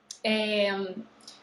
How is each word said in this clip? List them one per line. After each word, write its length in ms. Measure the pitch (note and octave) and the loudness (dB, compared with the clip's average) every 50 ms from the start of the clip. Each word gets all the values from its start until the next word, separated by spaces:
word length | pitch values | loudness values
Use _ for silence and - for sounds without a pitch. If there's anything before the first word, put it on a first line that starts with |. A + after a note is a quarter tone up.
| _ - - - - | _ -18 -10 -4 0
É... 460 | A3 A3 G#3+ G#3+ G#3+ G#3+ G#3 G3+ G3+ G3 G3 G3 F#3 F#3 - - - - - - - - - | 0 2 2 2 2 2 2 2 2 2 -2 -4 -6 -8 -10 -12 -14 -18 -20 -20 -20 -20 -20